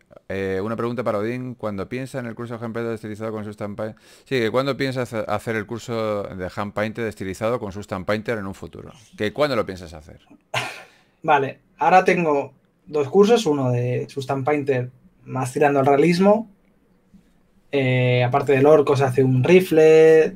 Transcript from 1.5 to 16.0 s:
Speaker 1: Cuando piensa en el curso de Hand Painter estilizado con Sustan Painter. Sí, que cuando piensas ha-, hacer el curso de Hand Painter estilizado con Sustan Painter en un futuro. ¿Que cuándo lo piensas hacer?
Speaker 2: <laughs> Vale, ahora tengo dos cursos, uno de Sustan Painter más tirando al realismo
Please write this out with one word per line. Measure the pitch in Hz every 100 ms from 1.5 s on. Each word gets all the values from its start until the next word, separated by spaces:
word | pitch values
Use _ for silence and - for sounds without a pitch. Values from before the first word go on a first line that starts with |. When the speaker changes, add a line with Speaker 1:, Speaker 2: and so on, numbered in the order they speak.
| 117
Speaker 1:
Cuando | 107 98 95
piensa | 127 135 135
en | 117
el | 110
curso | 120 117
de | 117
Hand |
Painter | 113 117
estilizado | 110 107 104 110
con | 107 107
Sustan | 101 104 101
Painter. | 110 107 _ - -
Sí, | 131
que | 110
cuando | 120 139 131
piensas | 135 131 120
ha-, | 113
hacer | - 104 - 110
el | 101
curso | 117 - 113 110 104
de | - 95 90
Hand | - 101
Painter | 107 110 107 113
estilizado | - 95 90 113 123
con | 104
Sustan | 98 98 98
Painter | 87 110 104 113
en | 98
un |
futuro. | 92 90 - - - _ -
¿Que | 107
cuándo | 120 147 117
lo | 98
piensas | 90 85
hacer? | 80 - - _ _ _
Speaker 2:
<laughs> | - - - - _ _ _
Vale, | 160 143 131 - _ -
ahora | 156 180
tengo | 185 175 160 139 123 _ _ _ -
dos | 147 131
cursos, | 190 202 233 170
uno | 147 127
de | 123 123 123 -
Sustan | 139 131 135
Painter | 135 151 139 127 127 - _ _
más | 131 127 127
tirando | 147 147 143
al | 135
realismo | 139